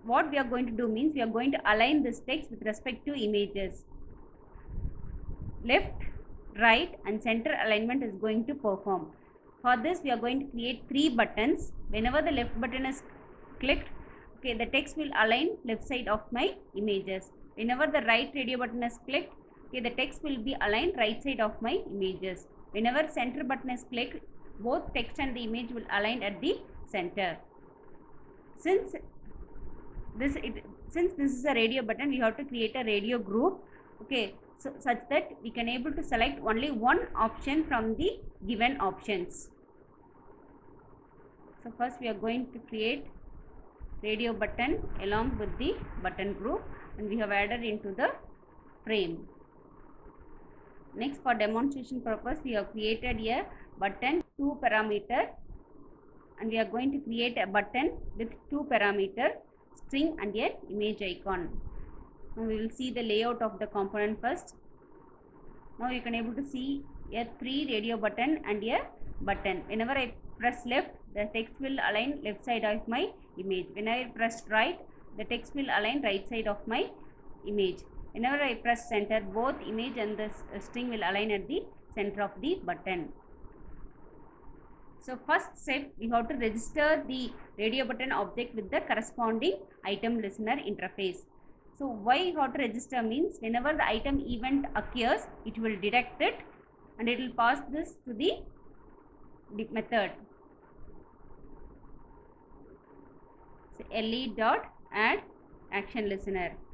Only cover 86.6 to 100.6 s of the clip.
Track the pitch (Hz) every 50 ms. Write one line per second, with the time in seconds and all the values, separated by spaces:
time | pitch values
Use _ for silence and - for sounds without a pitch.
86.6 | - - - 302 294 302 311 285 - - 262 262 247 214 - - - - - -
87.6 | 208 220 226 262 262 - 247 226 262 262 269 - 208 - - 233 247 240 - 220
88.6 | 196 185 277 311 - - 233 214 220 - - - 233 226 226 226 254 359 - -
89.6 | - - - - - 190 202 202 - 233 240 226 208 196 - - 214 220 220 285
90.6 | - 202 208 190 185 185 - - 196 185 180 - - - - - - - - -
91.6 | _ - - - 277 269 233 208 196 233 254 311 370 359 320 311 277 247 - 277
92.6 | 254 226 208 240 - - 262 247 226 220 226 285 349 415 - - 226 226 233 240
93.6 | 240 - - 294 - - 214 226 - 277 277 277 - 233 240 220 233 262 277 277
94.6 | - - - 214 208 - - 247 226 247 311 440 - - - - - 220 - 226
95.6 | 226 220 214 185 185 208 233 247 247 - - - 302 415 453 - - - - -
96.6 | - - - - - - - 202 233 233 240 240 254 247 - - 233 233 269 285
97.6 | - - 262 302 339 - - - _ 254 226 208 285 403 - - - - - -
98.6 | - - - - - - - - - - - - - - - - - - 208 208
99.6 | 220 - - 220 214 - 240 220 196 180 - - - - - - - - - -